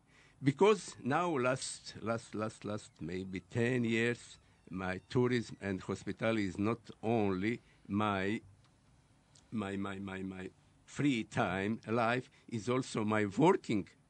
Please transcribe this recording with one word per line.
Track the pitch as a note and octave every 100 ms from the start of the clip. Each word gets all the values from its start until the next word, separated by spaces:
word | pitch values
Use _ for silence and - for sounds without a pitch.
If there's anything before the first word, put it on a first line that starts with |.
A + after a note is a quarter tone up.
| _ - - -
Because | C3 C3+ G3 G3 - -
now, | B2 D3+ F3+ C#3+
last, | B2+ C3+ - - - -
last, | G#2+ A#2 -
last, | G2+ G#2+ -
last, | G#2 G#2 - -
maybe | D#2+ F#2 F#2+ F#2 -
ten | A#2+ A#2 B2+
years, | A#2 A2+ A#2 A#2+ - - - - -
my | F#2 F#2 F#2 -
tourism | B2+ B2 B2 G#2+ -
and | G2 F#2+
hospitality | - G2 G#2 F#2 A2 A2 G2
is | F2+
not | G#2 A#2 - -
only | G#2+ A#2 G2+ F#2 G#2+ A#2 - - -
my, | G2+ G#2+ G2 G2 A2+ - - - _ _ - _ _ _ - -
my, | A2+ G2 G2
my, | G2 G2
my, | G2 F#2+
my | F#2+ F#2 F#2+ - - -
free | - - C#3+ A#2
time | - - G2+ F#2+ G2+ A2 -
life, | A#2 A2+ B2 - - -
is | A#2 A2
also | B2+ A#2+ B2
my | G#2+ G#2+
working | G#2 G2+ D#3+ F#3 - G#2+ E2+ - _